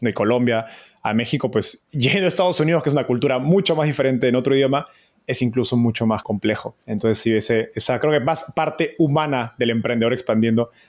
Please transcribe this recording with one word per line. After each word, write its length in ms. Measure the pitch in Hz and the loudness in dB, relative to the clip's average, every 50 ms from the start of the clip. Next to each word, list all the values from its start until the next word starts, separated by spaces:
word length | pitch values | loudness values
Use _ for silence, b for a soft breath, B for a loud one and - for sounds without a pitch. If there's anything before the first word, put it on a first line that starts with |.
de 120 | - 113 | -4 -4
Colombia 540 | 98 - - 156 123 123 123 120 113 113 113 B B B B B B B | -2 0 0 2 2 2 2 2 0 -2 -4 B B B B B B B
a 120 | B 110 107 | B -2 -2
México, 360 | 113 117 - - 127 - 110 | -2 -2 -2 -4 -2 -2 -2
pues 360 | - 110 98 - - - _ _ | -2 -2 -2 -2 -8 -10 _ _
<laughs> 40 | |
yendo 320 | - 143 120 131 175 202 190 | -4 -2 0 0 0 2 0
a 40 | 175 | 0
Estados 320 | - - 185 180 170 - | 0 2 0 0 2 0
Unidos, 220 | 156 160 170 156 | 0 2 2 2
que 80 | - 151 | 0 0
es 20 | |
una 140 | 143 143 120 | 0 0 0
cultura 320 | - 123 120 143 135 131 127 | 0 -2 0 0 0 0 0
mucho 360 | 135 151 180 202 196 - 165 | 2 2 2 2 2 2 0
más 100 | 156 151 | 0 0
diferente 420 | 151 139 - 131 131 131 120 131 123 | -2 0 0 0 0 2 2 2 2
en 60 | 120 | 2
otro 200 | 127 123 135 139 | 2 2 2 2
idioma, 320 | 135 135 131 139 143 - b b b b b b _ - | 2 2 2 0 -2 -4 b b b b b b _ -8
es 140 | - 127 - | -6 -4 -2
incluso 360 | 127 117 117 127 113 - 123 | -2 -2 0 -2 -2 0 0
mucho 280 | 120 120 117 110 - 117 | 2 2 0 0 0 0
más 180 | 110 110 104 - | 0 -2 -2 -4
complejo. 520 | - 107 95 - 107 107 - - - - _ - | -6 -6 -2 -2 -2 -2 -2 -6 -14 -14 _ -10
Entonces, 380 | - 110 101 110 113 107 - | -8 -6 -2 0 0 0 2
sí, 120 | - 113 110 | 0 0 0
ese, 360 | 107 - - 117 110 110 - - | 0 0 0 0 0 0 -2 -6
esa 260 | 107 - - 127 120 | -6 -2 -2 -2 0
creo 100 | - 151 | 0 0
que 80 | 151 143 | 0 2
es 60 | 120 | 0
más 280 | 165 160 - - - - | 0 -2 -4 -6 -6 -4
parte 420 | 160 156 151 151 - 165 147 - - | -2 -2 -2 -2 -4 -4 -4 0 0
humana 560 | 165 143 143 156 156 147 139 127 113 113 - | 0 2 2 0 0 0 -2 -4 -4 -6 -4
del 140 | - 120 117 | -2 -2 0
emprendedor 420 | 113 117 107 - 120 117 113 117 | 0 0 -2 0 0 2 2 2
expandiendo, 600 | 123 - - - 110 110 113 113 113 117 117 - b b b | 0 0 -2 0 2 2 2 2 2 2 0 -2 b b b